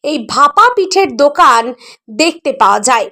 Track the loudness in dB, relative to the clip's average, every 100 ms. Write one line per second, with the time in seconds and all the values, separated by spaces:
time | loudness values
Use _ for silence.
0 | -4 -6 -4 0 0 2 2 2 0 0
1 | 0 0 0 4 2 2 -2 -12 -20 -20
2 | -16 -4 -4 -2 -8 0 0 2 0 -2
3 | -2